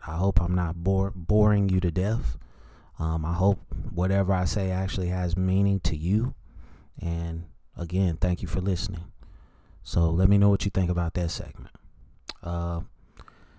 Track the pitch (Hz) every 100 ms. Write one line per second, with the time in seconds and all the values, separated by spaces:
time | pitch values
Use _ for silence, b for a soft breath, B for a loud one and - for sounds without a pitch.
0 | - 82 98 - 87 90 85 85 90 95
1 | 98 92 85 107 107 104 98 92 87 85
2 | 101 113 - - b b b b b -
3 | 80 80 78 85 98 101 - - - 87
4 | 92 98 92 92 92 104 92 92 95 -
5 | 90 90 90 87 92 95 101 98 - 76
6 | 82 107 127 - b b b b b -
7 | 85 82 85 82 85 - - - 82 92
8 | 92 80 90 87 80 - 95 90 - 85
9 | 90 - b b b b b b - 92
10 | 82 85 95 101 101 98 101 - 90 87
11 | 85 87 85 - - - - - - -
12 | - - - - 85 85 85 87 - -
13 | b b b b b